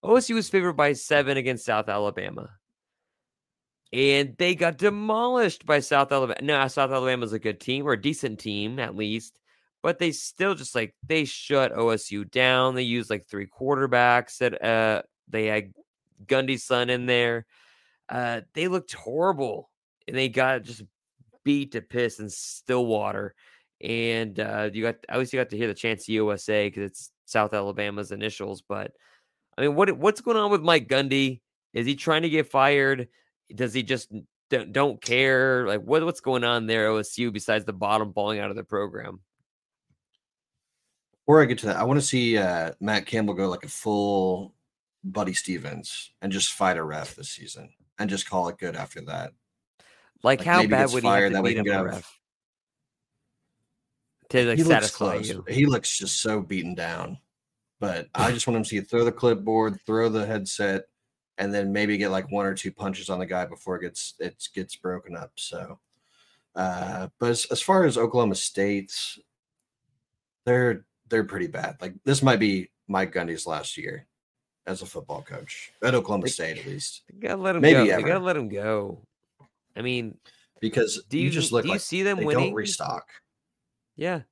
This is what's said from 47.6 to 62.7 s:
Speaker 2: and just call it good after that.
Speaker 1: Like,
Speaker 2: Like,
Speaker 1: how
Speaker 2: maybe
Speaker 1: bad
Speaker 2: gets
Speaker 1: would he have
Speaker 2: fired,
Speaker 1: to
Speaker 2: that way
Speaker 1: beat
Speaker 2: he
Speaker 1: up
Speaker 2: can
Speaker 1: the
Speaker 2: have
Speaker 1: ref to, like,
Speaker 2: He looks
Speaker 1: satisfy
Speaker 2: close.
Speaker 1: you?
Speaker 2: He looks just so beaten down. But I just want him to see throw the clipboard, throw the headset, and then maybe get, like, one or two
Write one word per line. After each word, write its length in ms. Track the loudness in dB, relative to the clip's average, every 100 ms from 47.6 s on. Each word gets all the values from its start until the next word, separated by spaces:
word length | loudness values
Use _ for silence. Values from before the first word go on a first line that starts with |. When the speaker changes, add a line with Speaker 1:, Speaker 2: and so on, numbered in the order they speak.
| -18 _ _ -6
Speaker 2:
and 100 | -4
just 180 | -4 -2
call 200 | -2 -2
it 100 | -4
good 160 | -8
after 280 | -8 -10 -12
that. 320 | -12 -10 -10 _ _ _ _ _ _ _ _ _
Speaker 1:
Like, 160 | 4 4
Speaker 2:
Like, 60 | 4
Speaker 1:
how 120 | 4
Speaker 2:
maybe 120 | 6
Speaker 1:
bad 100 | 4
Speaker 2:
gets 140 | 4
Speaker 1:
would 80 | 2
he 40 | 4
have 60 |
Speaker 2:
fired, 140 | 4 4
Speaker 1:
to 60 |
Speaker 2:
that 80 | 2
way 60 | 2
Speaker 1:
beat 40 |
Speaker 2:
he 60 | 2
Speaker 1:
up 60 | 0
Speaker 2:
can 60 |
Speaker 1:
the 60 | 0
Speaker 2:
have 80 | 0
Speaker 1:
ref 340 | -4 -12 -20 _ _ _ _ _ _ _ _ _ _ _ _ _ _ _ _ _ _ _ _ _
to, 140 | 2
like, 140 | 4 4
Speaker 2:
He 40 |
looks 120 | 6
Speaker 1:
satisfy 220 | 6 4 0
Speaker 2:
close. 320 | -2 -2 -4
Speaker 1:
you? 140 | -6 -4
Speaker 2:
He 160 | 2
looks 340 | 4 4 0 -4
just 220 | -4 -2
so 220 | -2 -2
beaten 320 | -2 -6 -6
down. 440 | -6 -6 -6 -8 -12 _ _ _ _ _ _
But 280 | -4 -4 -6
I 160 | -2 0
just 160 | 0 0
want 120 | -2
him 40 |
to 40 | -2
see 120 | -4
throw 240 | -2 2
the 80 | 2
clipboard, 680 | 2 2 2 2 2 2 -2 -2
throw 240 | 0 2
the 160 | 0 -2
headset, 580 | -4 -6 -2 -2 -2 -6 _ _ _ _ -6
and 160 | -2
then 180 | -2 0
maybe 240 | 0 0 0
get, 140 | 0
like, 200 | -2 -2
one 140 | -2
or 100 | -2
two 180 | -2 -8